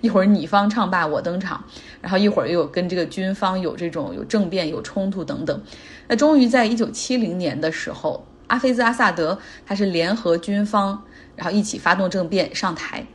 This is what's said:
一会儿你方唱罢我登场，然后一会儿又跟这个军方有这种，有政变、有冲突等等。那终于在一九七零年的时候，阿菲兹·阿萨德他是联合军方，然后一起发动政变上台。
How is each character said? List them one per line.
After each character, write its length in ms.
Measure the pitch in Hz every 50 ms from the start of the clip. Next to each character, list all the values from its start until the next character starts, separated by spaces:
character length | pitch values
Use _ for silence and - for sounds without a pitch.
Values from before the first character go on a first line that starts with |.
一 80 | - 226
会 100 | 190 196
儿 60 | 185
你 220 | 202 208 190 147 -
方 220 | - 202 202 208
唱 200 | 208 240 208 180
罢 160 | 185 180 170
我 160 | 156 147 135
登 180 | - 175 170 180
场， 240 | 190 185 - - - - - - - - - -
然 100 | - 185
后 60 | 190 190
一 100 | 208 208
会 140 | 202 -
儿 60 | 135 113
又 180 | 170 175 156
跟 240 | 143 - - 180 180
这 60 | 180
个 100 | 180 170
军 280 | 160 - - 190 190 190
方 260 | 196 - 190 185 190
有 160 | 185 160 -
这 140 | - 175 170
种， 240 | 160 165 143 - 87
有 100 | 92 -
政 240 | - - 220 202 170
变、 180 | 170 190 170 156
有 140 | 143 -
冲 280 | - - - 208 196 196
突 140 | 196 190 170
等 220 | 139 143 - 160
等。 160 | 156 147 139 - - - - - - - - - -
那 80 | 240
终 220 | 226 294 302 311 285
于 100 | 254 233
在 180 | 233 262 233
一 100 | 214 240
九 140 | 226 233 233
七 260 | - - - - 254
零 220 | 254 226 175 170 180
年 220 | 180 156 - 139
的 120 | 151 160
时 220 | 160 - - - -
候， 320 | - - 156 - - - - - - - -
阿 100 | - 254
菲 160 | - 262 254
兹· 80 | 233 247
阿 80 | 226
萨 200 | 240 240 247 202
德 260 | 180 170 160 151 185 208 - - - - -
他 100 | - 202
是 100 | 196 208
联 280 | 196 180 165 165 170 208
合 240 | 226 - 180 170 170
军 280 | 170 - 202 202 208
方， 360 | 208 214 208 196 196 196 208 - - - - - - -
然 100 | - -
后 60 | 175
一 100 | 185 208
起 160 | 202 - - -
发 160 | - 170 175
动 160 | 190 196 180
政 180 | - 190 180 165
变 260 | 180 190 165 - -
上 200 | - - 190 170
台。 320 | 160 - - - - - - -